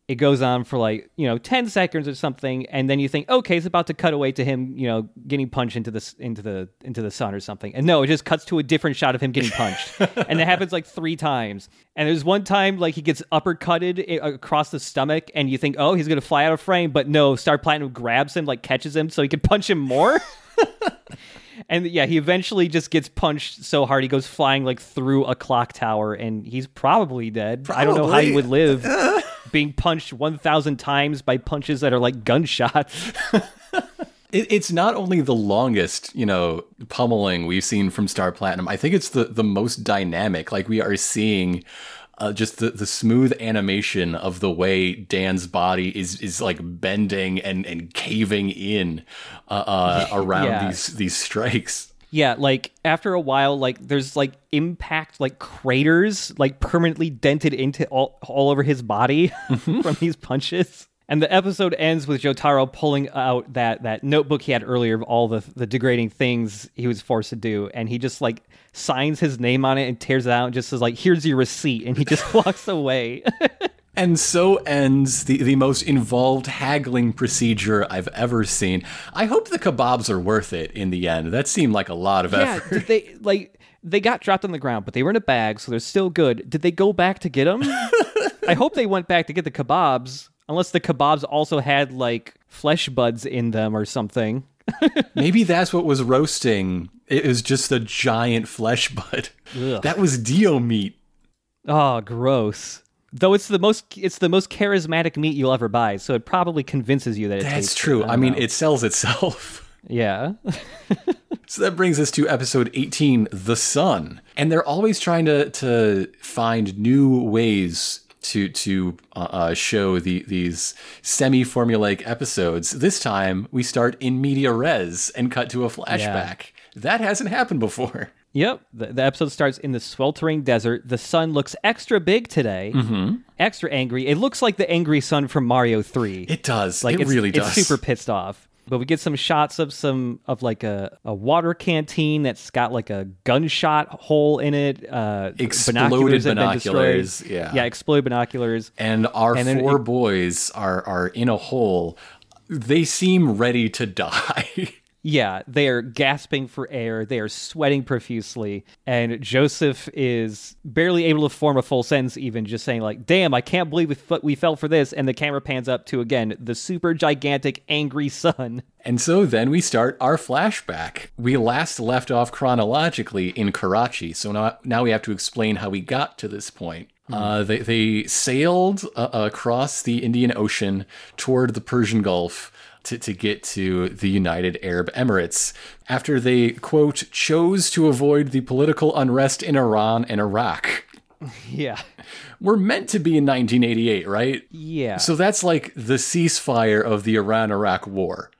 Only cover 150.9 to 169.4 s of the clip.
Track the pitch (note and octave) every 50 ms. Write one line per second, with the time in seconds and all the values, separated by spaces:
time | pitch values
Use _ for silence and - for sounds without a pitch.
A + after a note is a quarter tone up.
150.9 | F#2+ F2+ F2+ F2+ - A#2 A#2+ B2 A2 G2 - - C3 B2+ A#2 G2+ F#2 F2+ E2+ E2
151.9 | D#2+ - - - - - _ _ _ _ _ - D#3+ C#3+ A2+ A#2 C#3+ E3+ E3 -
152.9 | - - F#3 F#3 F#3 F#3 E3+ C3+ G#2+ G2+ A#2+ B2 A#2+ A#2+ A2+ G#2+ - - B2 G2+
153.9 | F2+ - F2 D#2 - - - - - - - - - F#3 F#3 - - _ _ _
154.9 | _ _ - D#3 D3 C#3 A2+ G2 F#2+ F#2+ - - A#2+ D3 C#3+ C3+ B2 A#2+ A#2 B2+
155.9 | A2+ - C#3+ C3+ C#3+ C#3+ - - - C#3 C3+ A#2 - - C3 - C#3+ B2+ A2+ A#2
156.9 | A2+ A2 A2 G2+ C3+ A#2 G#2+ G#2+ - - - - - E3 D3+ C#3 C#3 C#3 B2 -
157.9 | C3+ A#2 - - A#2+ A2+ G#2 - - A#2+ A2 G#2 G2+ G2 - _ _ _ - C3+
158.9 | B2+ A#2+ A#2+ A#2 A#2 A2+ C3 G2 A#2+ C3 D3 C#3+ - - E3 C#3+ C3 - - -
159.9 | - D3+ C3+ B2 A#2+ A#2 A2+ A2 G#2 - - - - - - C#3+ A2+ D#3+ E3 F3+
160.9 | F3+ E3+ E3 E3 D#3 D3+ D3+ C#3 - - D#3 D3+ C#3 C3 A#2+ - C#3 B2+ A#2+ -
161.9 | D3+ C3+ B2+ B2+ - B2+ C3+ B2 A2 A#2 A2 G2+ A#2 A2 - - B2 A2+ A2 G#2+
162.9 | G#2+ A#2+ B2 - E3+ F#3+ F#3 D#3 C3+ B2 - - - F3+ F3 D#3 D3 F3 E3+ D3
163.9 | C#3+ - - - E3+ - - D3+ D3 C#3 - E3 D#3 - - D3 D#3+ D#3 C#3 C3
164.9 | - C#3 C3+ C3 B2 - D3+ D3 C#3+ C#3 - - C3+ C3 A#2+ C3 B2+ A#2+ - -
165.9 | - B2+ A#2+ A#2 C#3 B2 A2+ G#2+ G#2+ - A#2+ A#2 A#2 - - - F#3 E3+ - E3+
166.9 | E3 D#3 F3 D3+ D3 C3+ C3+ C#3+ C#3+ C#3 C3+ C#3+ C3 - _ - D3+ D3+ D3+ C#3
167.9 | B2+ D3+ D3 C#3 - - - E3+ D#3+ - B2+ A#2+ A#2 B2 - _ _ _ - B2+
168.9 | B2 A#2 - D#3+ E3 G3 G3+ C#3+ A#2 A2